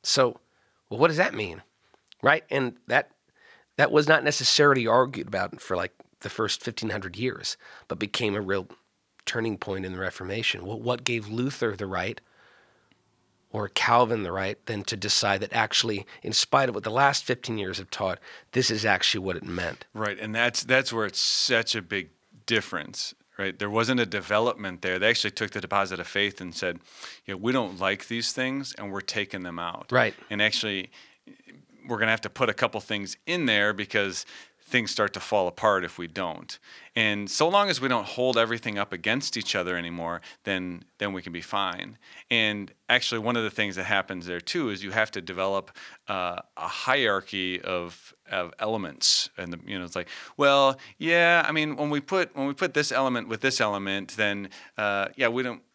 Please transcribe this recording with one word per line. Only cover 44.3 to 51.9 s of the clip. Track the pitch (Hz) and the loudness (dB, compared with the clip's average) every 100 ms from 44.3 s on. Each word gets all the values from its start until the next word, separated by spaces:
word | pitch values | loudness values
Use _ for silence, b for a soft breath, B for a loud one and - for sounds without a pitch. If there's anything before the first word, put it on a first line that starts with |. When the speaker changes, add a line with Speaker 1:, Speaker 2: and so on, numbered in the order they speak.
| 87 | -8
Speaker 2:
too, | - 180 131 | -4 -2 -2
is | 95 | -4
you | 98 | -2
have | 107 110 | 0 0
to | 98 | -4
develop, | 87 90 95 98 92 B B B - | -8 -4 0 -2 -4 B B B -8
uh, | 98 90 87 - - | -4 -4 -6 -12 -8
a | 82 | -8
hierarchy | - - 139 117 98 - 98 92 90 | -4 0 2 4 0 -2 -4 -4 -4
of, | 90 90 87 - - _ - | -4 -4 -6 -12 -20 _ -6
of | 98 87 - | -6 -6 -4
elements. | 110 110 87 67 - - - - | -4 -2 -6 -2 2 2 0 -6
And, | 87 | -10
the, | 87 - | -10 -8
you | 98 | -8
know, | |
it's | 87 90 | -6 -8
like, | 87 B B - | -8 B B 2
"Well, | 139 139 135 135 B - | 4 6 4 2 B -6
yeah, | 160 170 170 170 - | 2 4 6 6 4
I | |
mean, | 156 151 143 | 0 -2 -2
when | |
we | 147 | -2